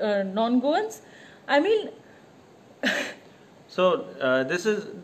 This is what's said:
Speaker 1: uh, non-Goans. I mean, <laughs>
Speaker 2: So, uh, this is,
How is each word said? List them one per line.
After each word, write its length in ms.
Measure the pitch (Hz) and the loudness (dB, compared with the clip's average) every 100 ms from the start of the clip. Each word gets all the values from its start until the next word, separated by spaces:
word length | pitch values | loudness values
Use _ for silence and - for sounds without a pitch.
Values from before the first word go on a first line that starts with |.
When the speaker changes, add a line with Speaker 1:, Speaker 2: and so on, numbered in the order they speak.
Speaker 1:
uh, 200 | 214 202 | 0 0
non-Goans. 800 | 190 196 233 247 269 339 427 - - - - - - | -2 -2 0 2 2 0 -2 -8 -18 -20 -20 -16 0
I 140 | 277 | 2
mean, 300 | 359 440 - - - - - - - - - - | 4 2 0 -12 -20 -20 -20 -20 -20 -20 -20 -6
<laughs> 60 | - - - - - - - - - | -4 -2 -6 -12 -20 -20 -20 -20 -8
Speaker 2:
So, 380 | - 185 151 - - | 2 2 2 -2 -4
uh, 240 | 131 131 | 0 2
this 200 | 131 175 220 | 0 -2 0
is, 200 | 208 - - | -2 -4 -14